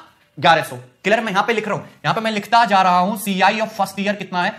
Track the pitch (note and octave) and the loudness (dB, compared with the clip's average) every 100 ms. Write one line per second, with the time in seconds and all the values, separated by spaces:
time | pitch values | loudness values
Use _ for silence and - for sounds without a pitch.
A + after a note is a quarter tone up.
0 | - _ _ - E3 D#3+ D3 B2+ - _ | -16 _ _ 0 4 4 2 -10 -16 _
1 | F#3+ A3+ A3 F#3+ G#3 A3 G#3 F#3 - - | -2 0 0 -2 0 -2 -2 -6 -8 -8
2 | D3 F3 A3 G#3+ G3+ A#3 A#3 G3 F#3 F3+ | -4 -2 -2 -4 0 2 4 4 4 4
3 | F3+ A3 G3+ F#3+ F#3+ G#3+ G#3+ - F#3+ - | 2 -2 -4 0 2 2 -4 -4 -6 -4
4 | G3 G3+ F#3 F3+ F3+ | -4 -4 -6 -4 -4